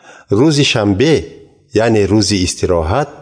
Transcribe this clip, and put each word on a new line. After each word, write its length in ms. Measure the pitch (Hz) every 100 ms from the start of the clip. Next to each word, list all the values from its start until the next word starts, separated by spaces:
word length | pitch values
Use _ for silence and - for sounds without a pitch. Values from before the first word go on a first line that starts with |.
| - - -
روز 300 | 101 156 147
شنبه، 640 | 139 120 101 95 147 147 - - - _ _
یعنی 300 | 104 117 110
روز 300 | 95 107 98
استراحت، 760 | 101 90 - 85 85 80 120 151 -